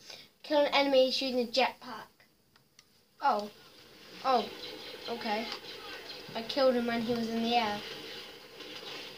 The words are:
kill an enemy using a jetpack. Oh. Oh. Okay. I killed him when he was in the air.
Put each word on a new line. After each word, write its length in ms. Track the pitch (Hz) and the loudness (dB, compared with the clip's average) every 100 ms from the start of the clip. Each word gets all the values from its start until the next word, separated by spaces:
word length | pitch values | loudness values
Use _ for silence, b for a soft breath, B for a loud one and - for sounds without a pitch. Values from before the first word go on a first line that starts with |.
| B B B B | B B B B
kill 160 | - 302 | 0 4
an 140 | 285 | 6
enemy 320 | 277 277 269 262 | 6 6 6 6
using 320 | 247 269 247 | 4 0 0
a 60 | 233 | 0
jetpack. 640 | 254 226 - 247 214 - _ _ _ _ _ _ _ _ _ _ - | 2 2 0 -12 -12 -14 _ _ _ _ _ _ _ _ _ _ -2
Oh. 280 | 285 208 208 - - - - - - - 262 | 2 2 -2 -10 -20 -20 -20 -20 -20 -6 2
Oh. 240 | 247 196 - - - - - - | 2 2 -8 -12 -12 -12 -12 -8
Okay. 360 | 233 233 208 233 - - - - - - - - 226 | -6 -2 -4 -4 -8 -12 -14 -12 -14 -14 -14 -10 -10
I 60 | |
killed 320 | 226 294 262 247 | -4 4 4 4
him 120 | 240 | 2
when 140 | 233 | 0
he 120 | 226 | 0
was 160 | 240 226 | 0 0
in 140 | 226 | 0
the 120 | 226 240 | 2 4
air. 240 | 214 208 - - - - - - - - - - - - - | 2 -2 -6 -12 -12 -14 -14 -16 -18 -16 -14 -12 -12 -12 -12